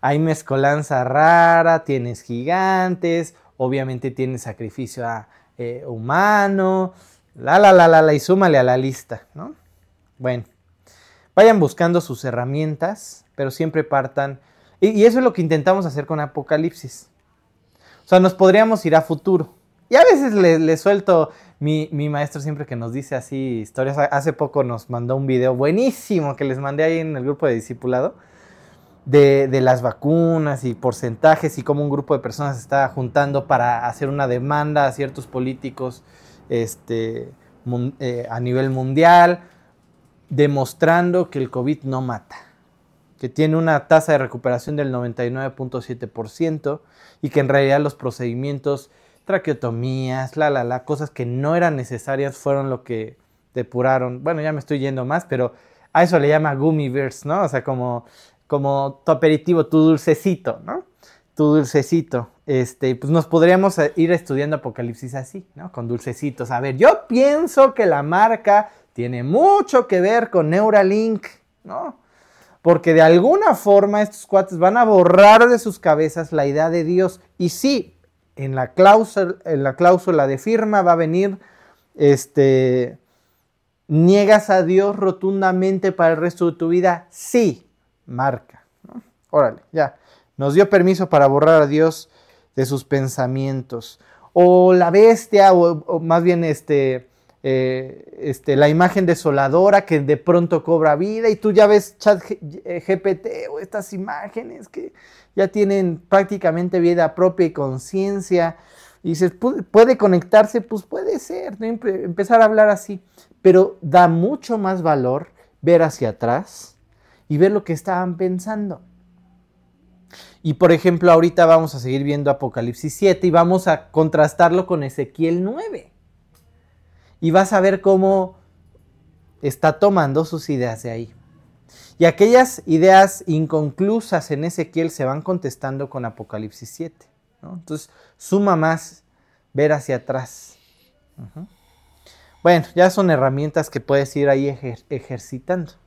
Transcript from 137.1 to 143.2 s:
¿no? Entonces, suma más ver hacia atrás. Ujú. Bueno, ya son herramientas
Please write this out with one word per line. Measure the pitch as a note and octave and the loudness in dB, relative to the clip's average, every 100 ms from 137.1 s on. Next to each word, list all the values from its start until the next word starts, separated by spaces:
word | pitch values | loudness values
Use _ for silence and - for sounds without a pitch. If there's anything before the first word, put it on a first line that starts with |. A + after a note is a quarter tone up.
| _ _ _ | _ _ _
¿no? | - | -20
Entonces, | F#3 E3+ D3+ - _ _ _ | -20 -14 -14 -14 _ _ _
suma | - G3 G3+ E3+ | -4 -2 0 0
más | D#3+ D#3+ - _ _ _ _ _ _ | -2 -4 -10 _ _ _ _ _ _
ver | C#3 D3+ | -4 -2
hacia | D3 - B2+ | -2 -4 -10
atrás. | - C3 B2 - - _ _ _ _ _ _ _ | -6 -10 -10 -20 -20 _ _ _ _ _ _ _
Ujú. | A#2+ D3+ F#3 _ _ _ _ _ _ _ _ _ | -20 -20 -20 _ _ _ _ _ _ _ _ _
Bueno, | - F3 - F3 | 2 2 0 2
ya | F#3 | 2
son | F#3 F#3 | 2 0
herramientas | D3+ | 2